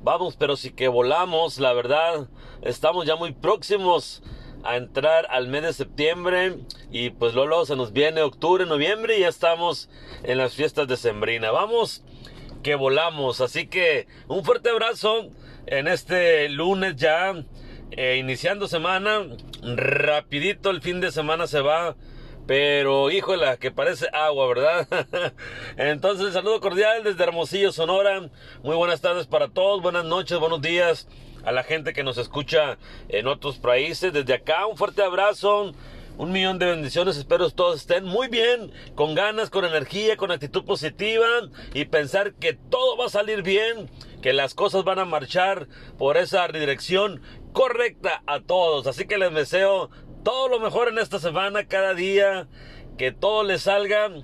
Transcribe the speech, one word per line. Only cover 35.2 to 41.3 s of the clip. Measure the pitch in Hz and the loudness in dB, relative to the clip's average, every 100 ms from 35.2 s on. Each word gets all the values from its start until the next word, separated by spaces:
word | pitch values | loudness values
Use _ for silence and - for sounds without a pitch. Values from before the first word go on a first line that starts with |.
| 202 202 202 208 202 - - - - - | 2 2 2 2 0 -8 -18 -18 -18 -8
un | 165 | -4
millón | 190 190 185 | 0 0 2
de | 180 | 0
bendiciones. | 165 143 165 180 147 | 0 -2 0 0 -2
Espero | 139 170 170 | 0 2 2
todos | - 180 156 | 2 0 0
estén | - 175 190 | 0 0 0
muy | 202 262 | -2 0
bien, | 233 233 247 190 - - | 2 2 2 -2 -16 -16
con | - 151 156 | -2 0 2
ganas, | 202 214 214 | 0 0 -2
con | 190 175 | 0 0
energía, | 156 131 175 220 208 | 0 -2 0 0 0
con | 190 | -2
actitud | 165 139 190 - | -4 -2 -6 -2
positiva | 185 151 - 208 226 233 | -4 -4 -4 -2 2 2